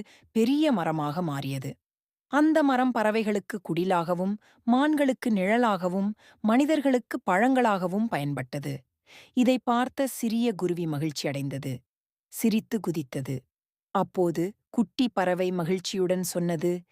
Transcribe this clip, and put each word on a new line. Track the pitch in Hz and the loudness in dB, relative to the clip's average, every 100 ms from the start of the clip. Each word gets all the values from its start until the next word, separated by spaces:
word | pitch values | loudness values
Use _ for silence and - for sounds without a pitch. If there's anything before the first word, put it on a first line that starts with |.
| 208 - _ | -6 -16 _
பெரிய | 226 233 285 311 | 0 2 2 2
மரமாக | 220 165 160 147 147 | 0 0 -2 -2 -4
மாறியது. | 170 139 135 135 135 - _ _ _ _ _ | -4 -4 -6 -8 -8 -14 _ _ _ _ _
அந்த | 269 311 320 | 2 4 4
மரம் | 285 247 262 | 4 2 0
பறவைகளுக்கு | 240 214 214 214 208 - 214 | 2 0 0 0 -2 -4 -10
குடிலாகவும், | - 165 185 180 170 175 190 208 - _ - | -4 -2 2 0 0 -2 -2 -4 -10 _ 0
மான்களுக்கு | 247 302 302 277 254 247 | 2 4 2 2 0 0
நிழலாகவும், | 208 185 226 240 190 180 196 196 214 - _ | 0 2 2 2 0 -2 -2 -2 -6 -14 _
மனிதர்களுக்கு | 214 240 294 311 277 247 - 277 - | 2 4 4 2 2 0 0 -6 0
பழங்களாகவும் | 185 247 262 240 196 175 190 226 | 2 4 4 2 2 0 -2 -2
பயன்பட்டது. | 156 143 139 135 147 143 135 - _ _ - - - | -2 -4 -4 -6 -8 -8 -10 -12 _ _ -20 -6 2
இதை | 247 254 | 4 2
பார்த்த | - 240 254 - 269 | 2 0 0 -2 -4
சிறிய | - 233 226 240 | -2 -2 0 0
குருவி | 180 180 170 165 | 0 -2 -2 -4
மகிழ்ச்சியடைந்தது. | 147 160 147 156 139 139 135 135 127 - _ _ _ _ | -4 -4 -4 -6 -4 -6 -6 -8 -10 -12 _ _ _ _
சிரித்து | - 226 214 - 226 | -2 0 0 -2 -6
குதித்தது. | 180 165 143 143 131 131 - _ _ _ _ | -4 -4 -6 -8 -6 -8 -10 _ _ _ _
அப்போது | 196 185 - 175 165 180 - _ | -4 -2 0 0 0 -4 -6 _
குட்டி | - 202 - 247 | -2 -2 0 -2
பறவை | - 185 180 185 | 0 0 0 0
மகிழ்ச்சியுடன் | 180 165 190 180 196 180 185 | -2 -2 -2 -2 -2 0 0
சொன்னது, | 180 180 175 165 175 180 175 | -2 -4 -2 -2 -2 -4 -8